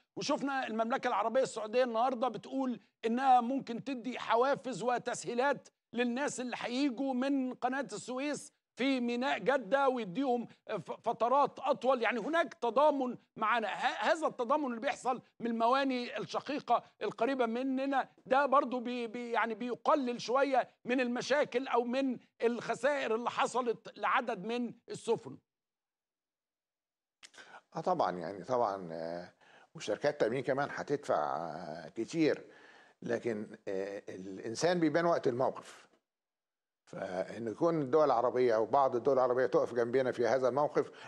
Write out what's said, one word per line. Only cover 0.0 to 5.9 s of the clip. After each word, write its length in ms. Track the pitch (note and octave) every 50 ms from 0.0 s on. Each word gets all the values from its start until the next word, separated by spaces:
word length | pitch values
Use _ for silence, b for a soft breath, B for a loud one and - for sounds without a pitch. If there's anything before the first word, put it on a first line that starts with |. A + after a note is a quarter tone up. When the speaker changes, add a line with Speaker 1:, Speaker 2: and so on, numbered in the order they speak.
| b b _
Speaker 1:
وشفنا 500 | - G3 - D4 B3 - C#4 C#4 C4 B3+
المملكة 420 | A#3 A3 A3 A3+ A3+ C4 C4 - A#3+
العربية 340 | A3 F#3+ G#3 A3+ A3 C4 C4
السعودية 420 | - - A3 G#3+ A3 G#3+ B3 C4
النهاردة 440 | B3 A3+ A3 A#3+ C4+ C4 A3+ B3+ B3
بتقول 520 | A3 G3 - - C4 C4+ C4+ B3+ A#3+ b b b b _ -
إنها 340 | A3+ A3+ B3 C4+ C4+ B3+ B3
ممكن 440 | A#3+ A#3 C4+ C4+ - - A#3 G#3+ -
تدي 340 | C4 C#4 B3 G#3 B3+ A#3 -
حوافز 640 | - - G#3+ A#3 B3 C#4 C#4 - - C4 B3 E3 G3+
وتسهيلات 880 | B3 B3 A#3 - - A3 E3 - D#3+ A#3+ A#3 B3+ C#4+ C#4 - - - _ _ _ _